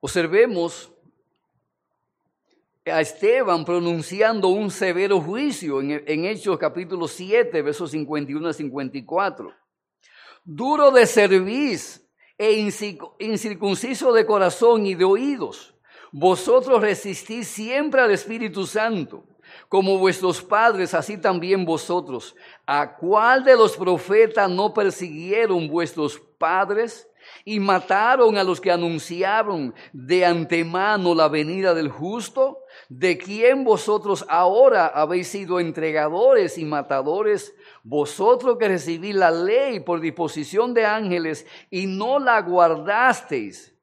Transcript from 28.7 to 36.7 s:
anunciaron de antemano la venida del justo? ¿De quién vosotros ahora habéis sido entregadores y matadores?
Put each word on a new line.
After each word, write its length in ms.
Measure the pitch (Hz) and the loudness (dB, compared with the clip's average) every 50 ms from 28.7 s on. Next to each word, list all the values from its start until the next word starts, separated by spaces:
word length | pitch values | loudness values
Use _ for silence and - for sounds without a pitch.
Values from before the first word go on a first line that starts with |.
| 175 | 0
anunciaron 1000 | 170 170 170 170 156 139 - 170 175 185 190 202 220 226 208 202 165 143 127 113 - - - _ | 2 0 -2 -4 -4 -8 -8 -6 -4 -2 0 0 0 0 -2 -4 -6 -6 -8 -10 -12 -20 -20 _
de 340 | 143 123 131 175 185 180 | -18 -4 0 2 4 4
antemano 880 | 175 170 170 165 - 170 165 165 165 170 180 190 208 214 208 185 180 175 | 4 2 2 -2 -2 -2 -2 -2 -2 -2 -2 0 0 0 0 2 0 2
la 140 | 165 160 151 | 4 2 2
venida 440 | 147 156 151 151 170 190 190 185 175 | 2 0 -4 -4 -4 -2 0 0 0
del 160 | 165 160 143 | 0 -2 -6
justo? 680 | 127 - 147 175 208 240 220 - - 262 262 277 - - - - - - - _ | -6 -8 -10 -8 -8 -8 -10 -10 -2 0 0 0 0 -8 -20 -20 -20 -20 -20 _
¿De 260 | 135 127 151 185 175 | -10 -2 0 0 0
quién 480 | - - 185 202 214 226 240 269 269 269 | 0 -4 -12 -4 2 4 4 4 4 4
vosotros 600 | 240 214 - - - 208 208 185 202 196 170 - - | 2 2 2 2 0 -2 -2 0 -2 -4 -4 -2 0
ahora 600 | 147 165 180 180 196 226 262 269 240 202 170 156 | 2 4 4 4 6 8 6 8 8 6 2 2
habéis 400 | 135 143 156 151 175 180 180 - | 2 0 0 0 0 -4 -4 -4
sido 320 | - 202 196 165 180 180 | -8 -10 -6 -4 -2 -2
entregadores 960 | 175 165 156 165 160 160 156 156 151 151 160 180 226 262 269 233 196 160 - - | -2 -4 -4 -4 -4 -2 0 0 -2 0 0 2 4 6 6 6 4 0 -2 -6
y 60 | 160 | -8
matadores? 880 | 151 | -4